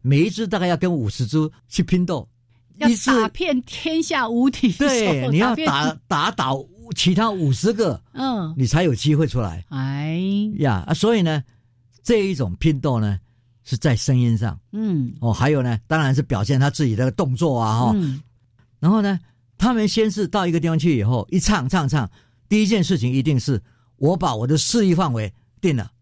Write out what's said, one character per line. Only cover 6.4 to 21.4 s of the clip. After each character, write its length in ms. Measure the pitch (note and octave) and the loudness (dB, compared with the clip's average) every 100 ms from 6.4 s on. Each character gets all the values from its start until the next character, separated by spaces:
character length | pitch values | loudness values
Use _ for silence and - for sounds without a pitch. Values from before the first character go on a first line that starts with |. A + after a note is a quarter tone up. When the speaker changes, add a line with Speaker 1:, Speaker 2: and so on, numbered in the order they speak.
| C3 C3+ - G#3 A#3 | -2 -4 -8 -20 -12
Speaker 1:
其 200 | - F3 | 0 2
他 140 | F#3 A3+ | 2 2
五 200 | G3 D3 | 0 0
十 220 | B2 G3 | 2 0
个， 260 | G#3+ G3 A2+ _ | 2 0 -2 _
Speaker 2:
嗯。 400 | - C4 A3+ D#3+ | -6 -4 -4 -4
Speaker 1:
你 120 | D#3+ B2 | -2 0
才 160 | D#3 | 2
有 100 | F3+ | 2
机 220 | A#2 D3 | 0 0
会 100 | D3+ | 2
出 160 | D3+ B2+ | 2 -2
来。 240 | G#2 E2 - | -4 -8 -10
Speaker 2:
哎。 500 | C#3 C3 C#3 D3+ E3 F#3+ G3+ G#3+ G#3 | -6 -6 -4 -4 -4 -2 -2 -2 -2
Speaker 1:
呀， 240 | C#3+ F#2+ | 0 0
啊， 80 | - | -2
所 220 | D#3 G#3+ A3+ | 0 2 2
以 60 | |
呢， 200 | E3 D3+ - _ _ _ _ _ | 2 -2 -6 _ _ _ _ _
这 240 | - A3+ G3 | 0 0 2
一 80 | |
种 200 | E3+ G#2+ F2 | -2 -4 0
拼 220 | E3 C#3+ | -2 0
斗 200 | C#3+ A#2+ | -2 0
呢， 200 | G#2 G2 _ _ _ _ | -2 -4 _ _ _ _
是 120 | - | -8
在 200 | A#2+ D3+ | -2 0
声 200 | A#2 - | 0 2
音 220 | B2+ A#2+ A2+ | 2 2 0
上。 200 | A2 C#2+ _ | -2 -8 _
Speaker 2:
嗯。 380 | G#3 A3 D#3+ B2 - | -6 -2 -2 -4 -4
Speaker 1:
哦， 120 | A#2+ | -2
还 160 | G#2 C#3+ | 0 2
有 140 | D3 | 2
呢， 160 | B2 A2 - | 0 -4 -2
当 120 | D#3+ | 0
然 140 | C#3+ | 2
是 80 | B2+ | 0
表 220 | - G#2+ | -2 -4
现 160 | G#2 C3+ | 0 2
他 100 | C#3+ | 0
自 160 | - | 0
己 100 | C#3 | -2
的 140 | G#2+ B2+ | 0 -2
动 260 | - C3+ | -2 -4
作 220 | B2 E3+ B2 | 0 0 0
啊， 220 | A2 A2+ | 0 2
哈。 120 | E3 | 2
Speaker 2:
嗯。 260 | G#3+ D#3 C3 - _ _ _ _ _ | 0 -2 -6 -12 _ _ _ _ _
Speaker 1:
然 120 | D#3+ | 2
后 100 | A3 | 2
呢， 180 | G3+ F3+ - _ _ - | 2 -2 -6 _ _ -2
他 160 | A#3 | 0
们 140 | A#3 G#3+ | 2 0
先 220 | A3+ G#3+ | 2 0
是 180 | G#3 F#3+ | 0 -2
到 180 | G#3 | 0
一 60 | F3 | 0
个 80 | E3 | 0
地 80 | E3 | 0
方 100 | D#3+ | 0
去 220 | E3 C3 | 2 2
以 20 | |
后， 260 | G#2 B2 - | 2 0 0
一 80 | |
唱， 280 | F3+ | -2